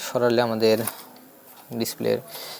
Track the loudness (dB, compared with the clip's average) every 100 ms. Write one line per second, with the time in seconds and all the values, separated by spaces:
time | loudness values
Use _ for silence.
0 | 2 0 4 4 2 2 4 4 0 -6
1 | -12 -20 -20 -20 -20 -20 -8 -4 -4 -2
2 | 0 0 -4 -14 -14 -14